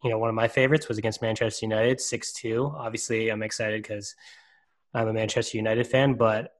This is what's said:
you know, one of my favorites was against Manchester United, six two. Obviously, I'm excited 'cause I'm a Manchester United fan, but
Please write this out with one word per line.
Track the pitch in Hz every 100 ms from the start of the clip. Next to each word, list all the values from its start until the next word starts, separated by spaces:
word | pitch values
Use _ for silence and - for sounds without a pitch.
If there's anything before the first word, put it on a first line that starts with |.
you | 123
know, | 110
one | 113
of | 110
my | 113
favorites | - 131 156 -
was | 110
against | 110 -
Manchester | 113 110 113 - 110
United, | 110 117 127
six | - 117 -
two. | - 113 113 139 151
Obviously, | 117 113 - 113 113
I'm | 107
excited | 107 - 110 110
'cause | 107 104 104 - - - _ _ _ _ _
I'm | 120 113
a |
Manchester | 110 110 123 113 110
United | 110 113 120
fan, | 131 139
but | 117 113 107 -